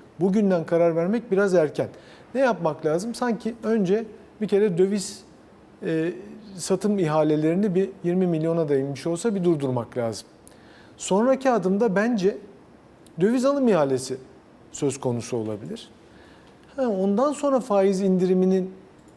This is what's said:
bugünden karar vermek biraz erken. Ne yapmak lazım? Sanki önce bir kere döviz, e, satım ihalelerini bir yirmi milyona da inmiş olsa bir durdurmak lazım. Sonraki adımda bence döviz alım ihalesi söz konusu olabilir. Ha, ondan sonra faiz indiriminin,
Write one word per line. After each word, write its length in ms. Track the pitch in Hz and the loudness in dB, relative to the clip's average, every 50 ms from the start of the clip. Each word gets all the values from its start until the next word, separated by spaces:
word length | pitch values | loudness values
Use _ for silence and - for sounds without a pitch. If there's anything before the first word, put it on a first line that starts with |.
| - - - - | -20 -18 -6 -2
bugünden 460 | 175 196 185 220 202 190 185 165 151 | 0 2 2 2 2 2 2 0 0
karar 300 | - 170 165 170 170 160 | 0 2 2 4 2 2
vermek 340 | 165 170 185 226 233 233 - | 0 0 0 -2 -2 -2 -2
biraz 240 | 190 190 202 196 185 | 0 2 2 4 4
erken. 340 | 170 156 139 - - 123 101 - - - - - - - - - | 4 2 2 0 -4 -6 -6 -8 -18 -20 -20 -20 -20 -20 -8 -2
Ne 60 | 254 | 0
yapmak 460 | 277 240 208 165 170 156 143 - - | 0 0 0 0 -2 -4 -4 -2 -2
lazım? 280 | 151 151 175 208 240 226 | -2 0 0 -2 -6 -6
Sanki 400 | - 254 240 214 - - 220 226 - | -4 -2 -2 -2 -4 -4 -8 -8 -6
önce 420 | - 220 226 220 190 170 202 226 226 - - - - - - - | -4 -2 0 0 2 2 0 0 -2 -6 -14 -20 -20 -20 -8 -8
bir 80 | 220 175 | -4 0
kere 300 | 208 196 214 208 170 170 | 2 2 2 2 2 2
döviz, 420 | 185 196 208 202 185 - - - - - - - - - - - - - - - | 2 2 2 -4 -4 -8 -12 -16 -20 -20 -20 -20 -20 -20 -20 -20 -20 -20 -18 -10
e, 300 | 202 175 160 160 160 175 - - 208 208 220 - - - 190 | -6 -4 -2 -2 -2 -4 -6 -8 -14 -16 -18 -18 -18 -18 -14
satım 420 | 180 - - 190 185 - 208 208 196 | -12 -2 -2 -2 0 0 0 0 0
ihalelerini 760 | 170 151 151 156 156 156 151 151 156 160 170 190 214 208 170 | 0 0 2 2 2 2 2 2 2 2 2 2 0 2 2
bir 160 | 190 190 190 - - - | 0 0 -2 -4 -6 -4
yirmi 220 | 175 175 185 190 | -2 0 2 2
milyona 420 | 175 165 156 160 165 165 165 160 147 | 2 0 0 0 0 0 0 0 2
da 80 | 143 | 2
inmiş 300 | 135 135 143 139 123 - | 0 0 -2 -6 -6 -4
olsa 280 | 170 170 165 - 233 202 | -4 -4 -2 -2 -2 -2
bir 100 | 196 175 | 0 2
durdurmak 520 | 175 165 143 139 131 127 123 110 - - | 2 2 2 0 -2 -2 -4 -4 -6 -6
lazım. 300 | 123 117 113 104 - - - - - - - - - - - - - - - - | -4 -4 -4 -4 -8 -12 -18 -20 -20 -20 -20 -20 -20 -20 -20 -20 -20 -20 -20 -18
Sonraki 540 | - - - 185 202 233 269 262 262 262 262 | -12 -4 0 0 2 4 2 2 2 2 0
adımda 460 | 240 202 170 190 196 202 240 226 180 | 0 2 2 0 0 2 0 2 2
bence 400 | 196 220 240 247 196 175 202 254 - - - - - - - - - - - - - - - - 160 | 2 2 2 0 2 0 0 -2 -2 -14 -20 -20 -20 -20 -20 -20 -20 -20 -20 -20 -20 -20 -14 -4 0
döviz 240 | 180 220 247 262 240 | 2 2 2 2 2
alım 240 | 277 285 285 262 233 | 2 2 2 2 4
ihalesi 480 | 190 160 143 135 131 127 131 - 127 - - - - - - - - - - - | 4 4 4 2 0 -2 -2 -6 -10 -10 -12 -20 -20 -20 -20 -20 -20 -20 -20 -18
söz 280 | - - 151 135 - - | -8 -2 -2 -2 -2 -2
konusu 360 | - 127 120 117 110 - 127 | -4 -4 -4 -4 -6 -6 -6
olabilir. 520 | 113 107 110 107 101 123 165 220 - - - - - - - - - - - - - - - - - - - - | -6 -4 -6 -8 -8 -10 -12 -12 -14 -14 -20 -20 -20 -20 -20 -20 -20 -20 -20 -20 -20 -20 -20 -20 -20 -20 -14 -6
Ha, 60 | 277 | -4
ondan 500 | 262 233 202 190 190 202 202 226 269 294 | -4 -2 0 0 0 0 2 2 2 0
sonra 280 | 269 - 285 285 269 240 | 0 0 0 0 0 0
faiz 400 | 190 - 202 196 196 202 190 185 | 0 2 2 4 4 4 2 2
indiriminin, 720 | 202 190 185 180 185 180 185 185 185 185 190 190 185 185 - - - - - - - - - | 2 2 2 2 2 2 4 4 4 4 2 0 0 -4 -10 -18 -20 -20 -20 -20 -20 -20 -20